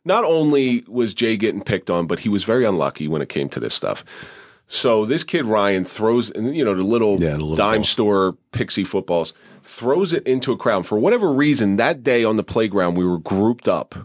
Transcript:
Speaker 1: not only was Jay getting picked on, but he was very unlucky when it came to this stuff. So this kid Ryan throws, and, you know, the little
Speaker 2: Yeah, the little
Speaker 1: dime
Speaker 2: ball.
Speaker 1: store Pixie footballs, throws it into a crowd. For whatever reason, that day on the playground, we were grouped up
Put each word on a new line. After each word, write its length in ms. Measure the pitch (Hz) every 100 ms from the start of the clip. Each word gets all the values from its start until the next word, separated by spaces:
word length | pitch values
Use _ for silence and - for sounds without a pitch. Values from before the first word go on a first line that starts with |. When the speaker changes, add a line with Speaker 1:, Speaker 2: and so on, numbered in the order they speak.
Speaker 1:
not 180 | 165 208
only 600 | 196 165 151 143 131 120 -
was 280 | 120 117
Jay 220 | 92 113 110
getting 260 | 110 98
picked 280 | - 101 -
on, 160 | 87 82
but 140 | 90
he 80 | 107
was 160 | 101
very 200 | 104 120
unlucky 440 | 113 92 69 - 76
when 140 | 78
it 60 | 69
came 200 | 78 71
to 100 | -
this 140 | 57
stuff. 300 | - - 50 - - - - - _ -
So 360 | - 127 110
this 200 | 107 151
kid 220 | - 170 120
Ryan 380 | 107 101 95
throws, 460 | 90 - 110 120 107
and, 240 | 95 113 156
you 80 |
know, 100 | 117
the 80 | 92
little 340 | 95 117 107 98
Speaker 2:
Yeah, 120 | 82
the 60 | 76
little 180 | 76 80
Speaker 1:
dime 220 | 104 110
Speaker 2:
ball. 60 |
Speaker 1:
store 520 | 104 - 107 101 95 - _
Pixie 320 | - 113 -
footballs, 480 | 95 98 - 85 82 - - -
throws 480 | - - 120 156 196
it 120 | 165 -
into 240 | 131 131
a 40 | 110
crowd. 300 | 123 101 87
For 100 | 107
whatever 340 | 147 240 196
reason, 420 | 135 147 131 104 101
that 280 | 120 160
day 180 | 123 120
on 140 | 113 110
the 80 |
playground, 500 | - 117 113 98 87 87
we 80 |
were 140 | 90 87
grouped 480 | 78 95 107 120 -
up 300 | 87 - -